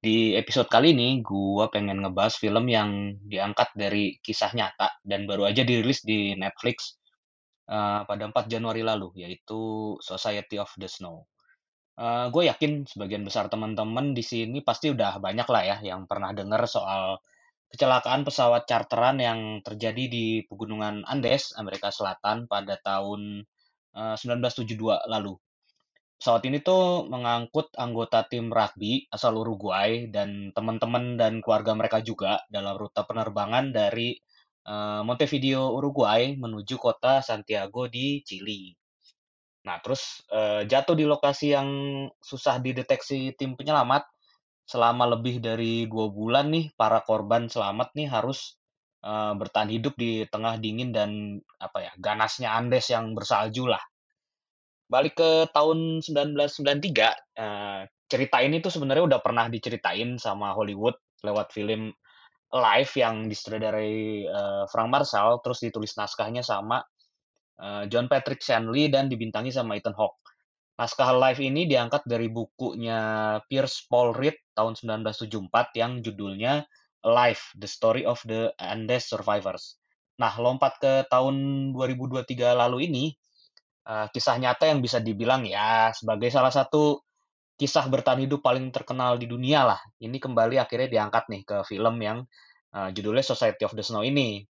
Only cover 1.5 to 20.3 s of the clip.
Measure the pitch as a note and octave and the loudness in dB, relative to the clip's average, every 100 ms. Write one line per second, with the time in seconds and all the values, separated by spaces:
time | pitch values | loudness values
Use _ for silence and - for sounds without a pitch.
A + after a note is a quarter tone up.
1.5 | G2+ G#2+ G#2 G#2 G2 G2 F#2 G#2+ - A2 | 2 2 0 -2 -2 -4 0 0 2 0
2.5 | G#2 B2 A2+ G#2 G2+ G2+ G2+ G2+ G2+ G2 | 2 2 2 2 -2 -6 -8 -8 -4 -2
3.5 | G#2 - G#2 G2+ G2+ G2+ - - G#2+ G#2+ | 0 0 0 -2 0 0 -2 -8 -2 -2
4.5 | A#2 G2 - G2 - G2+ G2 G2+ G2+ G2+ | 0 -4 0 -2 -2 -6 -6 -4 0 2
5.5 | G2+ B2 A#2+ A2+ C#3 G#2+ G#2+ G2+ F#2+ F#2+ | 2 2 2 2 0 0 0 0 -2 -6
6.5 | - A#2+ A#2+ - - _ _ _ _ _ | -2 -4 -4 -10 -14 _ _ _ _ _
7.5 | _ - G#2+ G#2 G#2 G2+ G#2 G#2+ A#2 A2 | _ -8 -2 0 -2 -4 -6 -2 -2 -2
8.5 | A2+ A2+ A2+ A2+ A2 F#2 F#2 F2 F2+ _ | -4 -2 -2 0 -2 -4 -12 -14 -14 _
9.5 | A2 A2 A2 A2 G2 - F#2+ A2 G#2 G2 | -8 -6 -6 -6 -8 -10 -6 -4 -4 -6
10.5 | G#2 G2+ - F#2+ - F2+ E2 - _ _ | -8 -8 -10 -14 -12 -14 -16 -20 _ _
11.5 | _ _ _ _ - A#2 A#2+ B2 C#3 F3 | _ _ _ _ -8 -2 -2 0 4 2
12.5 | - D3+ D3 C#3 - G2 G2+ G2+ A2 G2 | 2 0 0 -6 -10 -6 -6 -4 -4 -2
13.5 | A2+ A2 G#2+ G#2+ A#2 C#3+ B2+ A2+ A#2 A2+ | -2 -4 -4 -4 -2 -2 -2 -4 -4 -4
14.5 | C3+ C#3 A#2+ D#3 C3+ G#2 G2 F#2+ G#2+ A#2+ | -4 -2 0 0 0 0 -2 -4 -4 2
15.5 | A#2 F#2+ G2+ G#2 F#2 F#2+ G2+ F#2+ G2+ G2 | 2 2 -2 -6 -10 -6 -6 -6 -6 -2
16.5 | G#2+ A#2+ - G2 G2 F#2+ F#2+ _ _ _ | 0 0 0 -2 -2 -2 -6 _ _ _
17.5 | _ _ - C#3 B2+ A#2+ C3 C#3+ - A#2+ | _ _ 0 4 4 2 -2 -2 2 4
18.5 | A#2+ - A#2 A#2 A#2 B2 C3+ B2 A2+ A2 | 4 4 -2 0 2 2 2 0 -2 -4
19.5 | G#2+ G#2+ G#2+ A2+ A2 B2+ A#2+ A2+ | -8 -10 -4 -4 -2 -4 -2 -2